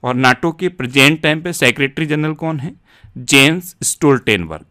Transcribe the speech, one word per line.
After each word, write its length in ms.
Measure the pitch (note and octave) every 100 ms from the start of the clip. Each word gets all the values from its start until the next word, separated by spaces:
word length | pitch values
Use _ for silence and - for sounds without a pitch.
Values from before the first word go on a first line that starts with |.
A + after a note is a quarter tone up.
और 120 | B2 B2
नाटो 360 | C3 B2+ E3
के 180 | D#3+ F3+
प्रेजेंट 520 | F3+ B2+ C3+ C3+ D#3
टाइम 200 | D#3 D#3
पे 120 | F3
सेक्रेटरी 520 | E3+ B2+ A#2 C#3 C#3 D#3+
जनरल 280 | D3+ D3+ D#3
कौन 240 | D#3+ D#3
है? 140 | C#3 - _ _ - -
जेंस 600 | B2 C3+ C#3 E3 F3+ -
स्टोल्टेनबर्ग। 800 | - - D3+ C3+ A#2 G#2+ E2 D#2 -